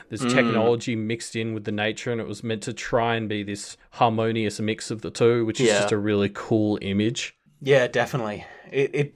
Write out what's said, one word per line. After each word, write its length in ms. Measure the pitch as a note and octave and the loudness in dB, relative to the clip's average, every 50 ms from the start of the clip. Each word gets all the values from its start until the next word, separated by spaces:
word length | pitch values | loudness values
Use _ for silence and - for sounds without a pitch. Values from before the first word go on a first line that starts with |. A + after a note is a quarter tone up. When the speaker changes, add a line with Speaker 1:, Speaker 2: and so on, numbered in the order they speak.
| - _ | -16 _
Speaker 1:
this 120 | - G#2 | -8 -4
Speaker 2:
Mm. 120 | B2 A#2+ B2 | -2 2 2
Speaker 1:
technology 640 | C#3 B2 A#2 A2+ A2 A2 A#2 A#2+ A#2 - - A#2+ | 4 2 4 2 2 4 4 2 2 0 -4 -4
mixed 400 | A2 A2 G#2+ A#2 A2+ - - - | -4 -2 -4 -4 -6 -6 -8 -6
in 180 | A2+ A2+ A2+ A2 | -4 -4 -4 -4
with 100 | A2 G#2 | -6 -6
the 60 | A2+ | -4
nature, 400 | G#2 G#2 G#2 A2 G#2+ - - B2+ | -4 -2 -2 -2 -2 -4 -4 -4
and 100 | A#2+ A2+ | -4 -4
it 60 | G#2+ - | -4 -8
was 160 | G#2+ - - | -10 -8 -4
meant 180 | A#2 A2 G#2+ - | -4 -4 -4 -4
to 100 | - A2+ | -8 -8
try 420 | - - - - B2 A#2 A#2 A#2 | -8 -6 0 0 2 2 2 0
and 120 | A2+ A2 G2+ | 0 -2 -2
be 140 | G#2+ G#2 G2+ | -4 -4 -4
this 340 | G2 G2+ G2 - - - - _ _ | -6 -6 -8 -10 -14 -16 -18 _ _
harmonious 680 | - - B2+ A#2 A2 A2 A2 A2+ A2+ A#2 A2 G#2 G2+ - | 0 2 2 4 4 2 2 2 2 0 0 -2 -2 -2
mix 320 | A2 G#2+ A2+ - - - | -2 -2 -2 -4 -6 -8
of 100 | B2 A2+ | -8 -8
the 100 | - E2+ | -8 -8
two, 340 | - - B2 A#2 A#2+ A#2+ A#2 | 0 4 4 4 6 4 2
which 140 | A2+ A2 - | 0 0 2
is 80 | C3 A2+ | 4 4
Speaker 2:
Yeah. 120 | G#2 G2+ | 4 4
Speaker 1:
just 120 | G2+ G#2 | 4 2
a 60 | A2 G#2 | 2 0
really 320 | G2+ G#2+ G#2 G2+ G2+ G2+ G2+ | 2 2 2 2 2 2 0
cool 440 | - - - A#2+ A2 G#2+ G#2+ G#2+ F#2+ | -4 -2 0 2 2 4 2 0 0
image. 540 | - G2 G2 G2+ G#2+ A2 B2+ - - - - _ _ _ _ _ | -2 -2 0 2 2 0 0 -2 -8 -10 -12 _ _ _ _ _
Speaker 2:
Yeah, 260 | - C3+ C#3+ C3+ B2 A#2+ | 0 4 4 4 4 2
definitely. 580 | - B2+ A2+ - - C#3 A2+ G#2+ G#2 - - - - - - - | 2 0 -2 0 -2 -4 -2 -4 -6 -8 -10 -14 -20 -20 -20 -6
It, 200 | - C3+ C#3 C3 - D3+ C#3+ C#3+ - | -2 -2 0 0 0 -2 -2 0 2